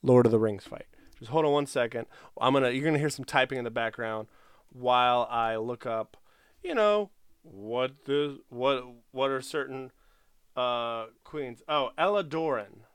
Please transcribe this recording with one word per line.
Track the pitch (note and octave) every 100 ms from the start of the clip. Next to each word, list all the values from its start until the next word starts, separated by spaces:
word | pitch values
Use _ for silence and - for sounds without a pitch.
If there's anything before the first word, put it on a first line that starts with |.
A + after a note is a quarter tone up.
Lord | C#3+ B2 A#2+
of |
the | A2
Rings | A2 G2
fight. | - - - - - -
Just | A2+
hold | D3+
on | D#3
one | D3 C#3+
second. | C3+ A#2 A#2 A2+ - - -
I'm | B2+
gonna, | C#3 B2+
you're | C3
gonna | D3+ D3+
hear | D3
some | -
typing | C3 C#3+ C3 C3
in |
the | A#2
background | A#2 A#2 - A2+ A2 G#2+ _ - - _
while | B2+ B2 B2 B2 B2 A2+
I | A#2 A2+ A2+
look | A2+ A#2+ B2
up, | A2+ A2 - _ _ _ _
you | F4+
know, | C#4 G#3 G#3 G3+ _ - _
what | - G2 G#2 A#2+ C3 C#3
the, | - C#3+ D3 C#3 _
what, | A#2+ B2+ C3+ B2+ A#2+ _
what | B2+ C3+
are | C3+
certain, | C3 D#3 C3+ C3 C3 _ _ _ _ _ _
uh, | - B2 A#2+ A#2 A#2 A2+ _
queens. | - D3+ C3 A#2 -
Oh, | D3+ B2+ -
Ella | F3 G#3
Doran. | E3 D#3+ D#3+ B2 G2+ G#2 -